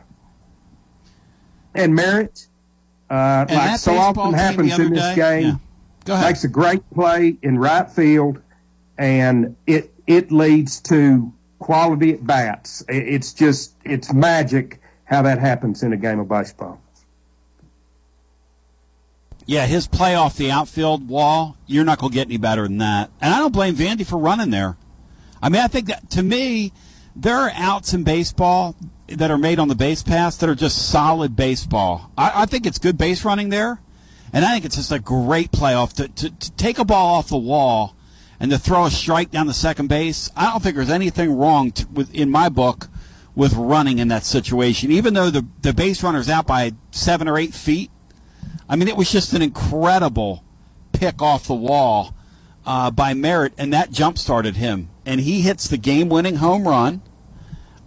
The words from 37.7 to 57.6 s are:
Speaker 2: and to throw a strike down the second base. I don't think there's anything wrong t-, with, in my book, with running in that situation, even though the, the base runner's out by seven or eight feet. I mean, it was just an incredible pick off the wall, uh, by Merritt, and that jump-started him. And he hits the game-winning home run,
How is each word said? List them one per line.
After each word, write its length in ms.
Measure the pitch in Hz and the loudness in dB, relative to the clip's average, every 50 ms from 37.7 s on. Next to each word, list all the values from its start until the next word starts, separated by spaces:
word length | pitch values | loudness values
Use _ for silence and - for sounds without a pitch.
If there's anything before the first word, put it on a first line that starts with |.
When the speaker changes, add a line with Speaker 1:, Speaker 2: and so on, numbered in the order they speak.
| 117 110 107 98 - - - - - - - - - - | 2 0 -2 -4 -8 -16 -20 -20 -20 -20 -20 -20 -12 -6
Speaker 2:
and 100 | - 135 | -2 -2
to 80 | 139 135 | -2 0
throw 280 | - - 185 180 175 | 0 2 2 2 2
a 40 | 156 | 2
strike 400 | - - - - 165 165 175 170 | 0 -2 -2 -2 -2 -2 -2 -2
down 160 | - 156 156 | -4 -4 -4
the 80 | 151 127 | -2 -2
second 340 | - - 165 156 - 143 139 | -2 -2 -2 -2 -2 -2 -2
base. 440 | 147 151 160 165 156 - - - - | 0 0 -2 -4 -6 -8 -10 -10 -4
I 140 | - 170 226 | -2 -2 0
don't 140 | 226 - 175 | 0 -2 -2
think 120 | 196 156 | -4 -2
there's 140 | 143 131 123 | -2 -2 -2
anything 480 | 160 180 190 180 - - 175 165 143 127 | -2 -2 -2 -2 -2 -2 0 0 0 2
wrong 340 | 139 156 156 147 135 123 | 2 2 4 2 2 0
t-, 140 | 110 - - - - | -2 -6 -8 -6 -4
with, 220 | 143 139 - - | -6 -6 -4 -4
in 160 | - 147 139 | -2 0 0
my 180 | 135 151 170 175 | 2 2 2 2
book, 380 | 143 123 127 123 120 - - - - - - - - - - - - | 2 0 0 0 0 -4 -8 -18 -16 -18 -18 -18 -20 -20 -20 -8 -2
with 180 | - 139 139 107 | 0 2 2 2
running 460 | 113 117 120 147 151 147 139 131 120 | 0 0 2 2 2 2 2 0 0
in 80 | 120 117 | 0 0
that 160 | 117 110 - | 0 -2 -2
situation, 640 | - - - 90 - 123 123 131 123 120 - - 135 | -2 -2 -2 -2 -2 0 0 2 0 0 0 0 0
even 240 | 156 185 220 233 208 | 2 2 2 2 2
though 160 | 196 185 180 | 2 2 2
the, 160 | 147 143 123 120 - - | 0 -2 -2 -4 -6 -4
the 120 | - 143 123 | -2 -2 0
base 280 | 110 170 196 196 - | 0 0 0 -2 -2
runner's 280 | - 180 165 143 120 127 | -2 -2 -2 -2 -2 0
out 180 | 156 160 160 - | 0 0 0 0
by 240 | 131 127 123 117 110 113 - - | 0 0 0 -2 -4 -8 -16 -16
seven 380 | - - - 180 175 165 160 160 | -10 -4 -2 0 0 0 0 -2
or 100 | 151 156 | -2 -2
eight 160 | 160 165 - | -2 -4 -6
feet. 380 | - - 156 151 170 196 - - - _ - - - - - - - - - - 165 - - | -6 -2 -2 -2 -2 -2 -8 -14 -20 _ -20 -20 -20 -20 -20 -20 -20 -18 -16 -16 -14 -8 -4
I 100 | - 165 | 0 0
mean, 100 | 180 202 | 0 0
it 100 | 220 208 | 2 0
was 140 | 185 - | 0 2
just 220 | - 202 180 - - | 2 0 0 0 0
an 100 | 190 165 | 0 0
incredible 1000 | 147 - - - - - 156 160 170 185 190 180 151 117 113 110 101 92 85 - - - - - - - - - - | 0 -2 -2 -4 -2 0 0 2 2 4 4 2 0 -2 -2 -4 -4 -6 -8 -12 -20 -20 -20 -20 -20 -20 -20 -10 -6
pick 300 | - - 185 180 - 143 | -4 -2 -2 -2 -2 0
off 240 | 147 151 147 131 - | 2 2 2 0 0
the 80 | - 135 | -4 -6
wall, 640 | 117 113 123 143 143 135 120 110 104 98 - - - - - - - - - - - - | -4 -2 0 2 2 2 2 2 0 -2 -4 -8 -20 -20 -20 -20 -20 -20 -20 -20 -14 -8
uh, 240 | - 131 127 127 123 | -4 -4 -2 -2 -2
by 240 | 117 113 139 135 135 | 0 0 0 0 0
Merritt, 400 | 135 139 156 175 170 147 139 - - | -2 -2 0 0 0 0 -2 -4 -6
and 120 | 147 139 147 | -4 -2 0
that 180 | 151 180 - | 0 0 -2
jump-started 640 | 131 120 151 160 170 - - - 135 117 110 110 95 | -2 0 0 0 0 -2 -4 -2 0 0 0 -2 -2
him. 340 | 98 120 120 104 95 87 85 - - - | -4 -4 -4 -4 -4 -8 -10 -16 -14 -8
And 160 | 135 131 131 | -6 -4 -2
he 200 | 131 147 185 202 | -2 -2 0 0
hits 260 | 175 190 202 - - - | 0 0 0 -2 -4 -6
the 100 | 151 123 | -4 -4
game-winning 600 | 104 127 139 147 170 175 160 165 170 190 180 147 | -2 0 2 2 2 2 2 0 0 0 0 0
home 300 | 151 170 180 208 202 175 | 0 2 2 2 2 2
run, 360 | 147 123 117 131 175 190 - - - - - - - - - - - - | 2 2 2 0 -2 -4 -10 -18 -20 -20 -20 -20 -20 -20 -20 -20 -20 -20